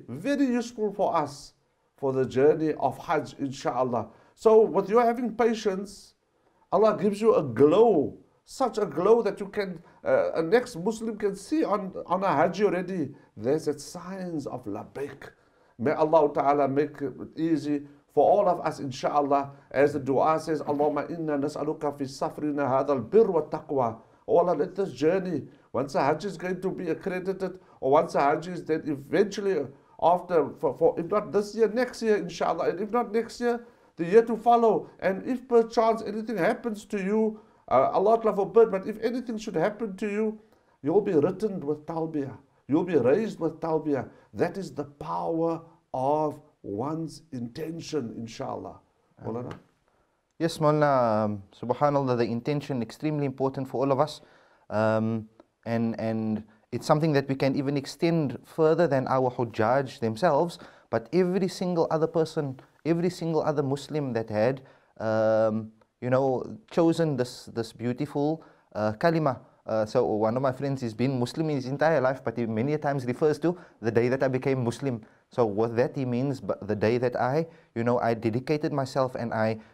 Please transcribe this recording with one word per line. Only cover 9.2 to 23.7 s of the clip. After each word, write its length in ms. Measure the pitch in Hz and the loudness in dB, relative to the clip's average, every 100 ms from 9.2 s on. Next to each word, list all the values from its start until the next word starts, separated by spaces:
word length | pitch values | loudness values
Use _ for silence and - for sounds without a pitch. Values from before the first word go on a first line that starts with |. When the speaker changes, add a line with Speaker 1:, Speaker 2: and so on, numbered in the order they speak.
Speaker 1:
that 180 | 208 196 | 4 -4
you 80 | 196 | -6
can, 320 | 208 196 165 - _ | -6 -6 -8 -16 _
uh, 280 | - 127 87 - | 0 2 2 -2
a 60 | |
next 340 | 165 226 240 165 | 2 2 0 -4
Muslim 420 | 185 220 226 214 | -4 -4 -6 -4
can 180 | 208 190 | -4 -6
see 280 | - 311 | -4 0
on, 300 | 196 202 190 - - | 0 0 -4 -10 -4
on 180 | 180 | 0
a 40 | 190 | 2
Hajj 340 | 143 175 175 | 4 2 2
already. 460 | 202 175 175 190 135 - - - | 0 0 -4 -4 -6 -8 -20 -6
There's 320 | 110 151 156 | -2 -2 -2
a 100 | 143 | -6
signs 680 | - 175 175 190 180 165 127 | -10 -16 -14 -12 -8 -8 -8
of 180 | - 107 | -10 -8
labbaik. 640 | 101 98 123 143 - - - _ _ _ - | -10 -10 -10 -10 -12 -20 -20 _ _ _ -6
May 140 | 117 | -2
Allah 420 | 156 156 160 147 | 0 4 4 4
Ta'ala 340 | 147 139 147 135 | 2 2 2 2
make 320 | 135 147 143 | 0 -2 -4
it 120 | 143 - 107 - | -10 -8 -12 -4
easy 460 | 160 156 139 143 143 - _ | 0 0 0 -4 -6 -18 _
for 140 | - 156 | 2 4
all 220 | 202 196 | 6 4
of 160 | 170 160 | 0 -2
us, 140 | 143 | -6
inshallah, 720 | 135 - 170 147 143 139 139 - - | -8 -6 -2 0 2 0 0 -8 -4
as 240 | 127 143 | 2 2
the 60 | 147 | 2
dua 400 | 131 135 - 160 | -2 2 2 2
says, 240 | 160 151 | 0 -4
"Allahumma 440 | 147 147 147 143 139 | -2 0 0 0 -4
inna 260 | 165 156 143 | -6 -4 -2
nas'aluka 580 | 143 - 147 151 147 143 | -2 -4 -6 -4 -4 -4
fi 100 | 135 | -8
safrina 600 | 135 165 - 151 143 139 | -6 -6 -4 -4 -2 0
hadha 220 | 135 143 | 2 2
al-birr 400 | 139 110 208 220 | -2 2 4 4
wa 120 | 170 | 2
taqwa." 580 | - 156 - | -2 -6 -4